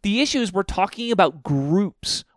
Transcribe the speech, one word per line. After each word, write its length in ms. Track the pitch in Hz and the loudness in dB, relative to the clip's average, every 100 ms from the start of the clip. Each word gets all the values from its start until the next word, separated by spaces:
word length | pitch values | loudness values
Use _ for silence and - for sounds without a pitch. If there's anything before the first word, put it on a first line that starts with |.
the 180 | 202 226 | -2 0
issue 200 | 294 277 | 0 0
is 120 | 214 | -2
we're 120 | 190 | -2
talking 480 | 190 - 202 - 233 | -2 -2 -2 -2 -2
about 300 | 202 160 151 | 2 2 2
groups. 840 | 139 139 143 185 202 - - - - | -2 0 2 2 0 -4 -8 -8 -10